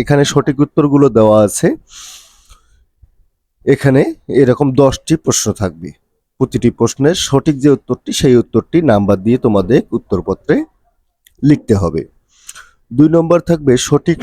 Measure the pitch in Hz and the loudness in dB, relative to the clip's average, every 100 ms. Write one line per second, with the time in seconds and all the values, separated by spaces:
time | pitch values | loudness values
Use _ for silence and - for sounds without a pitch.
0 | 120 143 139 143 135 135 147 - 147 139 | 0 0 0 -2 -2 -2 -2 -2 0 2
1 | 139 113 107 107 104 - 175 320 _ - | 2 4 4 4 2 0 -4 -4 _ -20
2 | - - _ _ _ _ _ _ _ _ | -20 -20 _ _ _ _ _ _ _ _
3 | _ _ _ _ _ _ - 135 139 131 | _ _ _ _ _ _ -4 0 2 2
4 | 330 320 - 131 127 123 143 131 139 - | 0 -4 -4 0 2 0 -2 2 0 0
5 | - 160 - - 110 95 98 80 85 - | -4 -4 -4 -4 -4 -6 -8 -8 -16 -20
6 | _ _ _ - 127 - 120 - 117 - | _ _ _ -6 -4 -2 -2 -2 -4 0
7 | 143 185 - 139 - 139 143 139 - 123 | -2 -2 -2 -2 -2 0 0 0 -2 -8
8 | - - 147 120 - 113 - 165 156 104 | -8 -2 2 2 0 -4 -2 -2 0 0
9 | 98 101 101 127 117 101 92 139 - 113 | 0 -2 -2 -2 0 -2 0 -2 -2 -8
10 | - 92 90 95 - 220 320 _ _ _ | -6 -6 -4 -6 -2 -4 -4 _ _ _
11 | _ _ _ _ 139 147 - 101 85 78 | _ _ _ _ 0 0 0 -2 -2 -6
12 | - _ _ _ - - - _ - 123 | -10 _ _ _ -20 -20 -20 _ -6 0
13 | 156 165 165 175 165 165 139 123 - 147 | 2 2 0 0 0 -2 0 0 0 -2
14 | - 160 | 0 -4